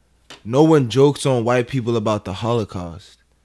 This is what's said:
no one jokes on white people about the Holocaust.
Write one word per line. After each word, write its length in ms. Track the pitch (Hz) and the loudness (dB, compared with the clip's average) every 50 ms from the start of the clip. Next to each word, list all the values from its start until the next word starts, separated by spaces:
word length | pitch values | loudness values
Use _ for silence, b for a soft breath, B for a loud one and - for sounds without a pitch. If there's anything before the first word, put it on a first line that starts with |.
| _ _ _ _ _ - - - - | _ _ _ _ _ -20 -20 -16 -10
no 180 | 104 123 143 160 | -2 2 4 4
one 260 | 160 165 147 131 113 | 6 4 4 2 2
jokes 360 | 104 131 139 147 135 - - | 2 2 2 2 2 0 -2
on 180 | 139 131 120 110 | -2 -2 0 0
white 240 | 120 123 127 120 | 0 0 0 -2
people 280 | - 143 131 107 120 117 | -2 -4 -4 -2 -2 -2
about 280 | 113 107 113 107 104 - | -2 0 -2 -2 -2 -4
the 80 | 98 90 | -8 -8
Holocaust. 840 | 92 117 113 120 117 101 - - 95 87 85 80 - - - _ _ _ _ _ _ _ | -6 -4 -2 -2 -2 -4 -6 -8 -10 -12 -12 -14 -16 -20 -20 _ _ _ _ _ _ _